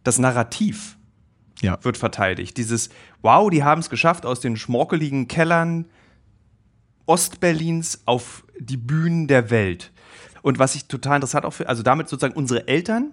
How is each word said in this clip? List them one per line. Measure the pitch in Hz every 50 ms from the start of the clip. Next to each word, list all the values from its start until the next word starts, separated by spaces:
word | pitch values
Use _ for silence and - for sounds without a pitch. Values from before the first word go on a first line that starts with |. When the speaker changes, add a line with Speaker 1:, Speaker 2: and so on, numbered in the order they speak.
| -
Speaker 1:
das | 127 120 123
Narrativ | 123 127 120 123 117 120 - - 214 208 - - - - - _ _ _ _ _ _ _ _ _ _ _ _ -
Speaker 2:
Ja. | - 98 90 - -
Speaker 1:
wird | 127 117 -
verteidigt. | - 110 - - 101 95 95 92 92 - - -
Dieses, | 117 107 117 110 - - - - - - - _
„Wow, | - 110 123 170 208 208
die | 175 151 139
haben's | 143 156 165 160 -
geschafft, | 127 113 - 165 170 170 -
aus | 120 127 123
den | - 127 113 110
schmorkeligen | - - 123 120 147 - - 160 156 143 139 135 127 120
Kellern | - 170 160 165 170 165 165 170 165 165 165 - _ _ _ _ _ _ _ _ _ _ _ _ _ _ _ _ _ _ _ _ _ _ _
Ostberlins | - 160 180 - - - - - 175 165 156 160 165 165 165 165 - - - -
auf | - 123 123 - - - - - _ - -
die | 123 113 131 127
Bühnen | 113 120 147 160 160 170 170 165 160 139
der | 139 127 117 107
Welt.“ | 117 113 101 92 87 87 - - _ _ - - - - - - - - -
Und | 143 127 -
was | 135 131 -
ich | 143 - -
total | - 127 - 135 143 143
interessant | 139 123 - 147 -
auch | 143
finde, | - - 160 -
also | 127 117 117
damit | 123 131 156 156 -
sozusagen | 147 131 147 131 -
unsere | - 139 120 120 113 - -
Eltern, | 131 160 175 196 220 233 269 302